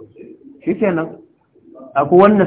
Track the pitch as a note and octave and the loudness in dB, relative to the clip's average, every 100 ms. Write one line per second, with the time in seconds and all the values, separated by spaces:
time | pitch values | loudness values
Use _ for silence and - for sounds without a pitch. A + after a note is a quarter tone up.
0 | - - - - - - E3 - G3+ D#3+ | -20 -20 -20 -20 -20 -14 -10 -6 -6 -6
1 | E3 - _ _ _ _ _ - - C#3 | -10 -16 _ _ _ _ _ -20 -8 -6
2 | C#3+ F3+ G3+ G#3 | 2 4 4 2